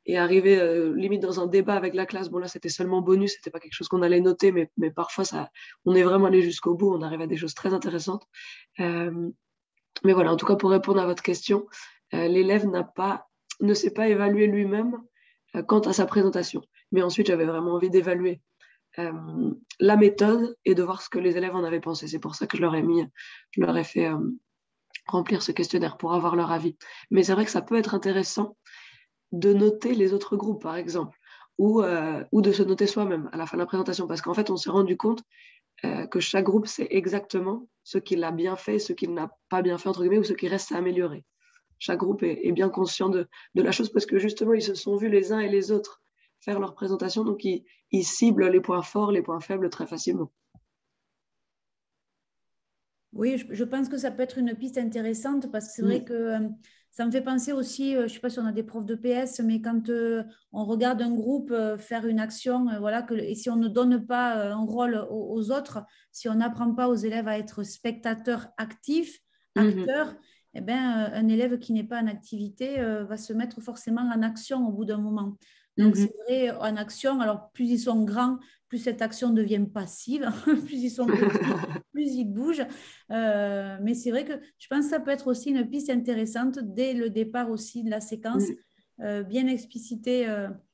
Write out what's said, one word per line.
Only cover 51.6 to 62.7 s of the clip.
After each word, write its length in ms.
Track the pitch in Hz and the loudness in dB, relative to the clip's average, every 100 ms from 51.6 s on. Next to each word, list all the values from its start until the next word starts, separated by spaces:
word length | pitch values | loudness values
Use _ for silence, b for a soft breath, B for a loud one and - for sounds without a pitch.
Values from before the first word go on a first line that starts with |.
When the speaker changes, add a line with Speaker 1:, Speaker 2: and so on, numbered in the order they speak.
| _ _ _ _ _ _ _ _ _ _ _ _ _ _ _ | _ _ _ _ _ _ _ _ _ _ _ _ _ _ _
Speaker 2:
Oui, 260 | 208 226 269 | -4 -2 -2
je, 80 | - | -4
je 80 | 208 | -6
pense 260 | 240 269 262 | -4 -2 -4
que 80 | 269 | -4
ça 140 | 262 | -6
peut 140 | - | -4
être 140 | 254 262 | -4 -2
une 160 | 240 226 | -2 -2
piste 200 | 254 254 | -6 -4
intéressante, 760 | 233 226 220 220 269 285 254 | -4 -4 -4 -4 -2 -4 -4
parce 160 | 214 214 | -6 -8
que 40 | |
c'est 80 | - | -2
vrai 180 | 202 247 | 0 0
Speaker 1:
Mm. 40 | |
Speaker 2:
que, 80 | 247 | -2
euh, 360 | 233 226 220 214 214 b b b | -4 -4 -2 -4 -8 b b b
ça 160 | - 233 | -6 -2
me 60 | |
fait 100 | 254 | -2
penser 300 | 262 262 247 | 0 -2 -2
aussi, 420 | 277 254 - 269 | -4 -4 -4 -2
euh, 60 | 269 | 0
je 20 | |
ne 40 | 233 | -2
sais 100 | - | -4
pas 100 | 247 | -8
si 120 | 247 | -4
on 40 | |
a 60 | 226 | -4
des 140 | 214 | -4
profs 200 | 220 226 | -6 -8
de 120 | 208 226 | -8 -4
P 140 | 240 | -2
S, 300 | 247 254 254 | -2 -4 -2
mais 220 | 226 226 | 0 0
quand, 260 | 220 233 220 | 0 -2 -2
euh, 360 | 233 233 226 220 B _ | -2 -2 -2 -6 B _
on 120 | 202 | -8
regarde 360 | 208 226 247 233 | -4 0 0 0
un 140 | 240 | -2
groupe, 380 | 240 220 277 - | -2 -2 -2 -2
euh, 260 | 233 220 214 | -2 -2 -4
faire 280 | 214 233 226 | -8 -6 -2
une 120 | 220 | -2
action, 500 | 220 - 254 247 247 | -2 -6 -4 -2 -2